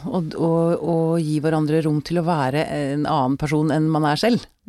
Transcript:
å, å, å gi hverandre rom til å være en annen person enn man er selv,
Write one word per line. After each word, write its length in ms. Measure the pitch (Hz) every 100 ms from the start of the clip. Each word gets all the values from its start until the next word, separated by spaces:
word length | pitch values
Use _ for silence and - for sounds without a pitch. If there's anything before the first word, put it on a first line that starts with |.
| 151
å, 140 | 185
å, 560 | 160 - 165 165 165 170
å 400 | 156 165 160 170
gi 220 | 151 151
hverandre 420 | 156 160 151 160
rom 160 | 156 151
til 160 | - 175
å 60 |
være 400 | 165 160 131 147 -
en 360 | 147 139 147
annen 320 | 151 156 127 139
person 320 | 147 151 156
enn 160 | 151 156
man 140 | 156
er 100 | 151
selv, 320 | 151 233 220 - _